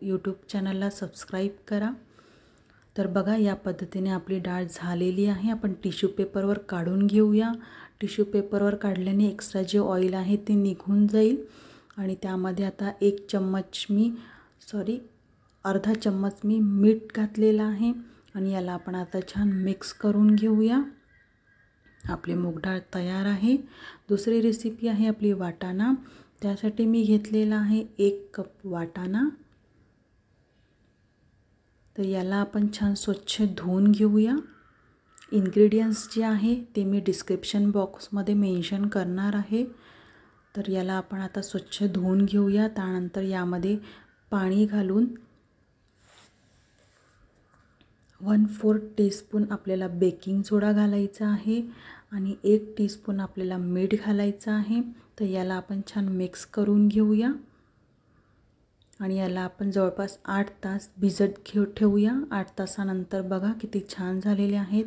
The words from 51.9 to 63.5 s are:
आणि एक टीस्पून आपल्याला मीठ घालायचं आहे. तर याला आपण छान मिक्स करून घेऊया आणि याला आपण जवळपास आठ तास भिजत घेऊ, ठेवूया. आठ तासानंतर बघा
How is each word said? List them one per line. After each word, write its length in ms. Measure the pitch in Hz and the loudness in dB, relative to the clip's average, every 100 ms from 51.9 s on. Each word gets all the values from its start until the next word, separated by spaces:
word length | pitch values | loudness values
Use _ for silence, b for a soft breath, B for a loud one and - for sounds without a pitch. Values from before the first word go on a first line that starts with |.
| B - | B -10
आणि 220 | 202 190 - | -6 -4 -2
एक 300 | 196 214 214 - | 4 4 2 -2
टीस्पून 420 | 208 - - 196 | -2 -2 -6 -4
आपल्याला 360 | 190 - 185 185 | -6 -6 -4 -4
मीठ 380 | 180 180 190 214 | -2 0 2 0
घालायचं 480 | 214 202 202 202 220 | 0 0 0 -2 -2
आहे. 280 | 214 208 233 240 B B - | -2 0 -2 -4 B B -6
तर 40 | |
याला 300 | 202 185 185 | -2 -2 -2
आपण 260 | 185 185 196 196 | -4 -6 -8 -6
छान 220 | 214 196 | -4 -2
मिक्स 380 | 185 180 - - | -2 -4 -6 -6
करून 420 | - 208 208 208 | -2 2 6 6
घेऊया 440 | 208 214 214 240 285 b b b b b _ _ _ _ _ _ _ _ _ _ - | 6 4 4 2 -2 b b b b b _ _ _ _ _ _ _ _ _ _ -10
आणि 180 | 196 190 | -4 -2
याला 220 | 190 185 | -2 -4
आपण 300 | 180 - 202 | -6 -4 -2
जवळपास 480 | 196 185 185 202 - | 2 0 0 -6 -8
आठ 260 | - 196 202 - | -4 -2 -2 -6
तास 240 | 196 196 - - | -8 -8 -8 -2
भिजत 420 | 196 196 202 - - | 0 2 0 -2 -4
घेऊ, 120 | 208 202 - | -2 0 2
ठेवूया. 440 | 214 202 208 262 294 | 2 4 2 0 -2
आठ 280 | 202 185 - | -6 -6 -6
तासानंतर 640 | 190 - 196 185 185 196 | -8 -4 -4 -4 -4 -6
बघा 300 | 185 190 202 | -4 -2 -2